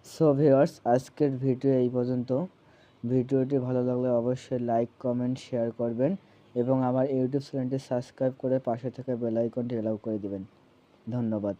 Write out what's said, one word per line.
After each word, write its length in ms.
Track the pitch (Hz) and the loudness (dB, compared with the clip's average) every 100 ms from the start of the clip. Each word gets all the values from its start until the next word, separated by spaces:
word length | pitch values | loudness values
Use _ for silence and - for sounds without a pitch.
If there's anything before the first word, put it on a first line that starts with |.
| - - | -20 2
So 100 | 156 139 | 2 6
ভিউয়ার্স, 340 | 151 135 147 - 117 | 6 6 4 0 2
আজকের 380 | - - - 147 131 135 | 2 2 -2 0 2 0
ভিডিও 260 | 127 135 131 | 2 2 4
এই 80 | 123 127 | 2 0
পর্যন্ত। 340 | 123 127 123 131 185 _ _ - _ _ 117 | 0 -2 0 -2 -2 _ _ -20 _ _ -2
ভিডিওটি 460 | 127 127 135 131 139 123 | 0 2 0 2 0 0
ভালো 160 | 127 123 | 0 0
লাগলে 200 | 123 127 120 | 0 2 2
অবশ্যই 400 | 117 127 - 127 120 | 0 -4 -4 -4 0
লাইক, 200 | 117 120 _ | 0 0 _
কমেন্ট, 320 | 127 123 123 131 - | -4 -2 -2 -4 -4
শেয়ার 220 | 123 117 113 | -2 -2 -2
করবেন 320 | 117 117 135 190 _ - _ 123 | -4 0 0 -2 _ -20 _ -4
এবং 140 | 120 131 127 | 0 2 2
আমার 160 | 127 135 131 | 0 0 0
YouTube 280 | 127 139 139 | 0 -2 -4
চ্যানেলটি 320 | 139 127 131 - | -6 -4 -4 -4
সাবস্ক্রাইব 440 | 123 123 - 131 131 | -6 -6 -4 -4 -2
করে 140 | 131 127 127 | -2 -2 -2
পাশে 220 | 113 123 127 | -4 -6 -10
থাকা 180 | 127 120 | -6 -4
বেল 140 | 120 113 | -2 0
আইকনটি 320 | 117 123 120 120 | -2 -2 -4 -4
অ্যালাউ 180 | 110 110 117 | -4 -4 -4
করে 120 | 110 | -6
দিবেন। 200 | 98 98 95 _ _ _ _ _ - 123 | -4 -8 -10 _ _ _ _ _ -8 -4
ধন্যবাদ। 400 | 113 107 101 95 | -2 -2 -4 -6